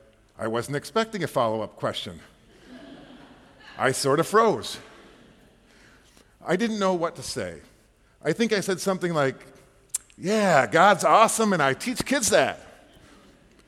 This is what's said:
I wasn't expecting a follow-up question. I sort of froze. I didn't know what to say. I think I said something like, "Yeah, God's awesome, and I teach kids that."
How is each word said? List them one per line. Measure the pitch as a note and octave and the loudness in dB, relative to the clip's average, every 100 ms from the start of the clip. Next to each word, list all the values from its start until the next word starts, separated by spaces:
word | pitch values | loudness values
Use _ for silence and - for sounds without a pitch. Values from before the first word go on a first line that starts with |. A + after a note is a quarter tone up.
| _ _ _ - | _ _ _ -10
I | A2+ | -6
wasn't | A2+ A#2 C#3+ | -4 -4 -8
expecting | - A3+ A3 G#3+ | -4 -4 -4 -4
a | D3+ | -4
follow-up | C#3+ A#2 A2 G2+ | -2 -2 -2 -8
question. | - B2+ F#2+ - E2+ - _ _ - - - - - - - - - - - - - | -6 -6 -6 -10 -14 -20 _ _ -20 -20 -20 -20 -20 -20 -20 -20 -20 -20 -20 -20 -4
I | B2 | -2
sort | C3 C#3 D3 | 0 0 0
of | E3 | 2
froze. | G#3 A3+ C3+ G2 - - - - - - _ _ _ _ _ - _ _ _ _ _ A2 | 2 2 0 -6 -14 -18 -20 -20 -20 -20 _ _ _ _ _ -20 _ _ _ _ _ -4
I | F3+ | -2
didn't | A#3 G#3+ | -2 -2
know | F#3+ | -2
what | F3+ E3 D#3+ | 0 -4 -6
to | |
say. | B2 C3+ F#2 D#2+ - _ _ _ _ _ | -10 -8 -8 -12 -20 _ _ _ _ _
I | - | -4
think | E3 A3+ | -2 0
I | G#3 | -2
said | F3+ F#3 | -2 -4
something | G3 F#3 F3+ | -4 -2 -2
like, | E3 C3+ A#2+ - - _ _ _ - - - | 0 0 -2 -14 -20 _ _ _ -14 -14 -10
"Yeah, | E3+ A3 G3+ D3+ A#2+ | -4 0 4 4 4
God's | D#3+ F#3+ F#3+ | 6 6 6
awesome, | E3+ F3 A3 - A3 | 4 6 6 4 0
and | F3+ | 2
I | C#3 | 2
teach | C3 - A#3+ | 0 -4 -6
kids | - C#4+ G3+ | -2 -2 2
that." | F#3+ B2 F2 - - - - - - - _ _ _ | 2 2 -2 -14 -20 -20 -20 -20 -20 -20 _ _ _